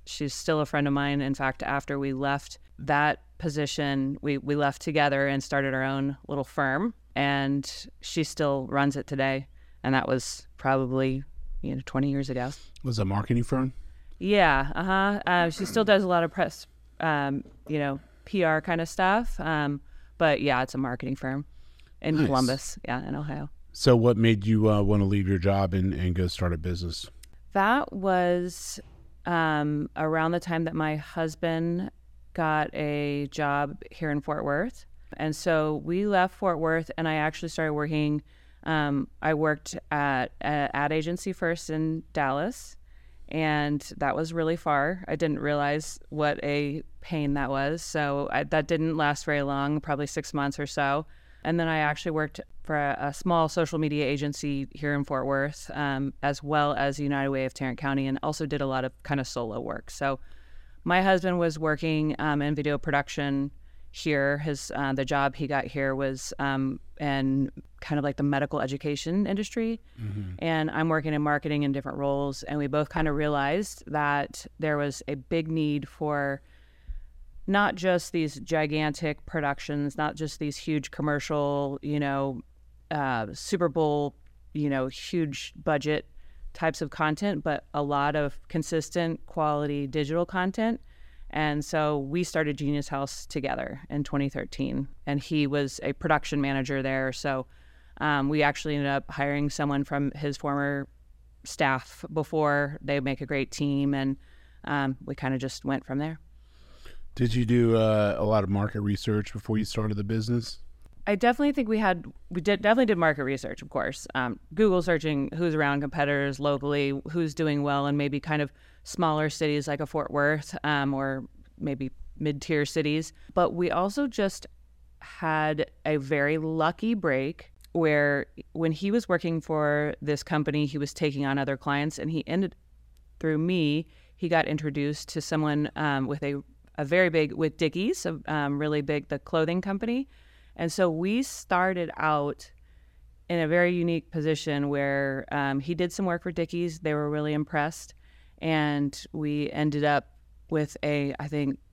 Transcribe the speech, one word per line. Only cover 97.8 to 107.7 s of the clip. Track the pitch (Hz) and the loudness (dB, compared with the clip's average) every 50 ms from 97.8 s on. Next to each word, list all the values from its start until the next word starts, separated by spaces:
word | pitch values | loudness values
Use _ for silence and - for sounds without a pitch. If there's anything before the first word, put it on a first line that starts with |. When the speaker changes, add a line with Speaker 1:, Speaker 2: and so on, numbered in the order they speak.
| - - - - | -20 -18 -8 -2
Speaker 1:
um, | 139 151 147 139 135 139 | 0 2 2 2 2 2
we | 151 151 | 4 4
actually | 147 143 147 - - 156 147 | 4 4 2 0 -4 -4 -2
ended | 143 139 139 | 0 0 0
up | 139 139 - - | 0 -2 -2 -4
hiring | - - 143 143 143 143 147 143 | -4 -2 -2 0 0 0 0 -2
someone | - - 147 147 143 139 139 | 0 0 0 0 0 0 0
from | - 147 139 143 139 - | 0 0 0 0 -2 -2
his | 143 151 143 139 | -2 -4 -4 -4
former | - - 143 143 143 143 143 143 139 139 - - - - - - - - - - - - | -4 -4 -2 -2 0 -2 -2 -2 -4 -6 -8 -14 -20 -20 -20 -20 -20 -20 -20 -20 -20 -16
staff | - - - 156 135 135 127 - - - - - - | -10 -2 0 2 2 2 0 -2 -8 -18 -16 -12 -6
before. | 151 160 147 - 165 156 151 147 143 143 143 143 151 - | -4 -4 -2 0 0 2 2 4 4 2 0 -2 -4 -8
They | - 139 143 143 | -4 -2 -2 0
make | 127 139 135 - | 0 -2 -4 -4
a | 147 | -4
great | - 151 139 135 - | -4 -2 -2 -2 -2
team, | - - 147 143 139 139 139 143 139 | -2 -2 0 0 2 2 2 2 0
and, | 135 135 135 139 - - - - - - - - - - | 0 0 -2 -2 -4 -8 -20 -20 -20 -20 -20 -20 -12 -6
um, | - 143 143 139 135 131 - - | -2 -2 0 0 -2 -2 -4 -8
we | - 139 | -10 -8
kinda | - 143 131 135 127 | -4 -2 -2 -2 -2
just | 135 131 - - - | -2 -4 -6 -6 -4
went | 131 135 123 - | -4 -4 -4 -4
from | - 135 139 | -4 -4 -4
there. | 147 160 160 - - - - - - - - - - - - - - - - - - - - | -4 -4 -6 -10 -14 -20 -20 -20 -20 -20 -20 -20 -20 -20 -20 -18 -16 -14 -12 -12 -12 -10 -2
Speaker 2:
Did | - 120 117 110 | 0 0 2 2
you | 123 120 | 2 4
do, | 110 120 120 117 113 | 4 6 6 6 6